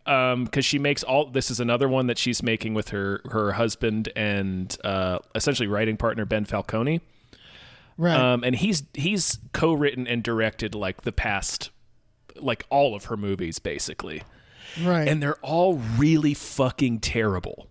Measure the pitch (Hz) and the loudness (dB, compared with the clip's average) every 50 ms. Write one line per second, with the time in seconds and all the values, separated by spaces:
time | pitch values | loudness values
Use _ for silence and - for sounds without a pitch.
0 | _ - 139 131 127 127 127 127 123 110 - 139 131 - - 143 143 143 143 - | _ 0 2 2 2 2 0 0 -2 -2 0 0 0 0 0 0 0 0 0 -2
1 | - 120 131 147 151 135 123 135 - - 123 117 120 117 120 123 139 131 131 131 | 0 2 2 2 2 2 -2 -2 -2 -2 -2 -2 0 0 2 2 2 2 2 2
2 | 127 120 120 - - 123 117 - 123 113 113 107 - 113 110 107 - - 104 101 | 2 2 0 0 0 0 -2 0 0 0 0 0 -2 -2 -2 -2 -4 -4 -4 -2
3 | 98 98 98 - - - - 110 107 101 98 117 117 110 - - 123 113 107 110 | -2 -2 -4 -4 -6 -4 -2 0 0 0 0 0 0 0 0 0 -2 0 0 0
4 | 107 - - 110 107 104 101 98 98 95 95 92 92 95 - - - 104 98 95 | -2 -4 -4 -2 -2 0 0 0 -2 -2 -2 -4 -4 -6 -8 -6 -4 -2 0 0
5 | 92 92 90 87 - _ - 113 - 143 135 - 117 101 104 101 113 110 110 - | 0 0 -2 -4 -6 _ -4 -2 0 0 0 0 0 0 0 0 0 0 0 0
6 | 120 113 - 113 104 104 110 107 104 - - 101 - - - 110 120 147 160 170 | -2 -2 -2 -2 -2 -2 -2 -2 -2 -2 -4 -4 -4 -2 -2 0 0 0 0 -2
7 | - - _ _ _ _ - - - - - - - - - - - - _ - | -4 -8 _ _ _ _ -20 -20 -20 -20 -20 -20 -20 -20 -20 -20 -20 -18 _ 0
8 | 165 175 160 131 127 127 123 120 123 127 127 110 170 220 196 147 139 - - - | 2 2 4 4 4 4 4 4 2 0 0 2 2 0 0 0 -2 -6 -6 -4
9 | 139 185 208 190 - - - - - - - - 160 165 160 147 147 143 123 127 | -2 0 0 2 2 0 0 -2 -6 -8 -2 2 4 4 4 4 2 2 0 -2
10 | 127 117 120 117 104 120 117 110 110 110 - - 113 104 104 104 98 95 95 - | -2 -2 -2 -2 0 0 2 2 2 0 0 -4 -6 -6 -4 -4 -4 -4 -4 -4
11 | - 120 - - - 113 101 98 - - - - - - - _ - _ _ _ | -6 -2 -2 0 0 0 -2 -2 -2 -4 -6 -6 -10 -12 -14 _ -20 _ _ _
12 | _ _ _ _ _ - - - 139 131 113 - - - 135 143 143 131 104 101 | _ _ _ _ _ -20 -16 -6 -2 -2 -2 -2 -4 0 4 4 4 4 2 -2
13 | - - 117 104 104 98 98 95 90 82 80 - - 92 73 71 - - 78 - | -6 -6 -6 -4 -2 -2 -2 -2 -2 -4 -6 -4 -4 -4 -4 -4 -6 -6 -6 -8
14 | - 85 78 78 - - - - - - - - - - - 160 170 180 175 165 | -10 -8 -10 -10 -12 -14 -20 -20 -20 -20 -20 -20 -20 -14 -8 -2 0 2 2 2
15 | 151 143 156 156 143 143 - - - 135 160 170 180 190 175 139 117 110 113 117 | 2 2 0 0 0 -2 -2 -4 -4 -2 2 4 4 4 2 0 -2 0 2 4
16 | 147 156 160 151 151 147 143 - - - - - 131 127 - - 139 123 117 107 | 6 6 6 6 4 2 0 -2 -6 -8 -2 0 0 0 2 0 0 0 0 0
17 | - - - 113 110 107 95 90 - - 50 - - - | -2 -2 0 0 2 2 0 0 -4 -8 -10 -12 -16 -20